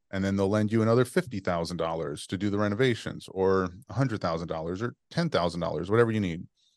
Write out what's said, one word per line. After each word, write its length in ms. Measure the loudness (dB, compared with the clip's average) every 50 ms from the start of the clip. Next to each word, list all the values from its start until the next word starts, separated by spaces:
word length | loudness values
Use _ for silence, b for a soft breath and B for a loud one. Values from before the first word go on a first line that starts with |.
| _ _
and 120 | -4 -2 0
then 100 | 2 2
they'll 120 | 2 2 4
lend 240 | 4 2 2 2
you 80 | 2 2
another 220 | 4 4 4 4 4
fifty 360 | 2 0 -2 -2 -2 -6 -6
thousand 360 | -4 -2 -2 -2 -2 -4 -4
dollars 500 | -4 -2 -2 -2 -4 -4 -4 -6 -8 -8 -6
to 100 | -4 -2
do 100 | -2 0
the 80 | 0 0
renovations, 680 | 0 0 2 2 2 2 2 0 -4 -10 -10 -10 -12 -8
or 360 | -2 2 2 4 4 4 2 0 -4 -10 -14 -6
a 20 |
hundred 280 | -2 0 0 0 0 -2
thousand 260 | -2 -2 -2 -2 -4 -4
dollars 340 | -6 -6 -4 -4 -4 -4
or 120 | -4 -6 -6 _ _ -8
ten 180 | -4 -2 0 2
thousand 320 | 2 2 2 0 0 -2
dollars, 300 | -4 -4 -4 -4 -2 2
whatever 200 | 4 4 4 4
you 100 | 2 0
need. 220 | 0 0 -2 -4 -8 -12 _ b b b b